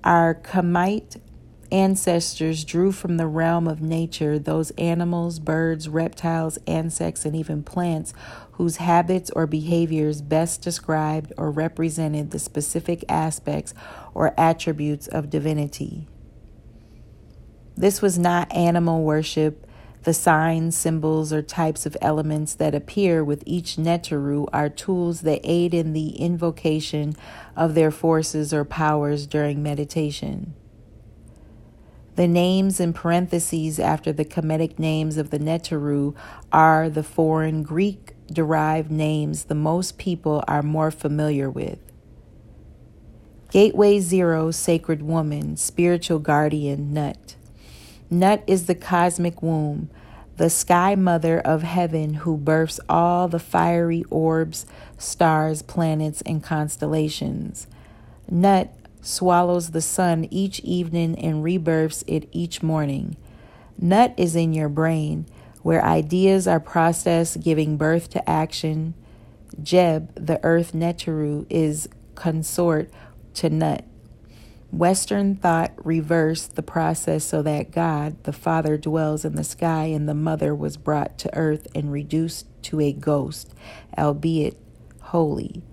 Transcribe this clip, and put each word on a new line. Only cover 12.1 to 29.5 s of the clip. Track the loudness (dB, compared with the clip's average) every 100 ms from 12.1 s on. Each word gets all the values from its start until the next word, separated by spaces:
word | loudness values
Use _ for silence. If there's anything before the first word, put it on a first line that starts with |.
| -2 -4
the | -8
specific | -6 -6 -4 -4 -4 -6 -2
aspects | -2 -2 -4 -6 -6 -8 -16 -18 -20 -12
or | 0 0 4
attributes | 4 4 -2 -2 -4 -4 -4
of | -6 -4
divinity. | -2 -2 -2 -4 -6 -10 -10 -14 -18 -20 -20 -20 -20 -20 -20 -20 -20 -20 -20 -20 -20 -20 -20 -20 0
This | 2 2
was | 0 2
not | 2 2 0 2
animal | 2 4 2 2
worship. | 2 0 0 0 0 -2 -18 -20 -20 -4
The | -2
signs, | 2 4 4 4 2 0 -2
symbols, | -2 0 0 0 0
or | -4
types | -4 -2 -2 0 -6
of | -2
elements | 0 0 0 -2 -4 -2
that | 0
appear | -2 -4 0 2 2
with | 0 -2 -4
each | -6 -4 -4
Neteru | 0 0 -2 -4 -2 -2 -2
are | -2 -2
tools | -4 -4 -2 -2 -2
that | -2 -2
aid | 0 0 2
in | 0 0
the | -2 -4 -2
invocation | -2 0 -2 0 -2 0 -2 -4 -4 -6 -12 -20 -14 0
of | 2 4
their | 4
forces | 2 2 2 2 -4 -2
or | -2
powers | -2 0 2 2 0 -2 -2
during | -2 0